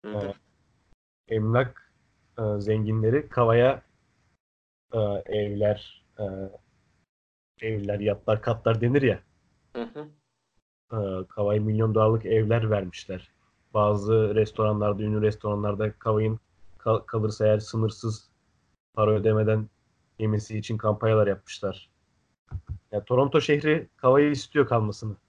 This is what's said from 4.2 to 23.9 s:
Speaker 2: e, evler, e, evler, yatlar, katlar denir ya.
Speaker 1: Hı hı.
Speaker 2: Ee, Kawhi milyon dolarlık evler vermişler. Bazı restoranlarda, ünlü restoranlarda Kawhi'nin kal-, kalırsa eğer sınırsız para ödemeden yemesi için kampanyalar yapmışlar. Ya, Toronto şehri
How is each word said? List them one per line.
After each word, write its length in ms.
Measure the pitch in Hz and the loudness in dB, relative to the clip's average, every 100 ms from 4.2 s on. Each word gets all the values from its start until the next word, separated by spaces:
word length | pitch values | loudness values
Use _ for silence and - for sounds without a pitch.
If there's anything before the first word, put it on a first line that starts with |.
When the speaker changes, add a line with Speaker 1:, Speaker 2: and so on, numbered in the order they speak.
| _ _ _ _ _ _ _ | _ _ _ _ _ _ _
Speaker 2:
e, 60 | 113 104 101 - | -2 -2 -2 -4
evler, 800 | 107 104 104 104 104 - - _ - | -4 -2 0 0 0 -6 -20 _ -10
e, 40 | 101 95 98 98 _ _ _ _ _ _ _ _ _ _ | -10 -8 -12 -14 _ _ _ _ _ _ _ _ _ _
evler, 380 | 110 110 101 101 | -6 -6 -4 -2
yatlar, 420 | 104 101 - 107 | -2 -2 -2 -2
katlar 400 | - 113 - 113 | 0 -2 0 0
denir 200 | 120 139 | 2 2
ya. 180 | 135 98 _ _ _ _ _ 120 | 2 0 _ _ _ _ _ -12
Speaker 1:
Hı 80 | |
hı. 240 | 113 147 151 147 _ _ _ _ _ _ _ | -10 -12 -18 _ _ _ _ _ _ _ _
Speaker 2:
Ee, 340 | 113 98 92 92 | -6 -4 -6 -8
Kawhi 320 | - 101 107 | -2 0 0
milyon 360 | 107 107 113 110 | 0 0 2 4
dolarlık 300 | 110 113 110 | 4 2 0
evler 460 | 110 110 117 113 | 0 2 0 2
vermişler. 600 | 104 92 - - 92 - _ _ _ _ | -2 -2 -12 -14 -14 -14 _ _ _ _
Bazı 600 | 107 104 104 101 110 107 107 | 0 2 2 2 2 2 2
restoranlarda, 680 | 107 - 107 104 104 101 | 0 0 0 0 -2 -2
ünlü 180 | 107 107 | -2 0
restoranlarda 720 | 107 104 107 104 104 101 107 - | 0 -2 -4 -4 -4 -2 -4 -4
Kawhi'nin 400 | - 107 110 113 _ _ - - | -2 0 0 -4 _ _ -20 -8
kal-, 220 | - 110 - | -2 -2 -2
kalırsa 400 | 113 107 107 107 | -4 -4 0 2
eğer 140 | 107 | 2
sınırsız 680 | 107 113 110 - 113 107 _ _ _ _ _ _ _ | 0 -2 -2 -4 -8 -8 _ _ _ _ _ _ _
para 180 | - 107 | 0 2
ödemeden 580 | 107 107 107 107 110 110 _ _ _ _ _ | 2 2 2 2 0 -4 _ _ _ _ _
yemesi 380 | 110 107 104 107 | -2 -2 -4 -10
için 200 | 110 110 | -6 -2
kampanyalar 500 | 110 107 113 110 101 | -2 0 2 4 2
yapmışlar. 640 | 98 - - 98 90 - _ _ _ _ _ _ - - - _ | 0 -8 -8 -8 -8 -16 _ _ _ _ _ _ -14 -12 -14 _
Ya, 120 | 104 | -8
Toronto 380 | - 123 139 151 | -2 0 2 2
şehri 460 | - 147 151 156 - | 2 0 2 -2 -2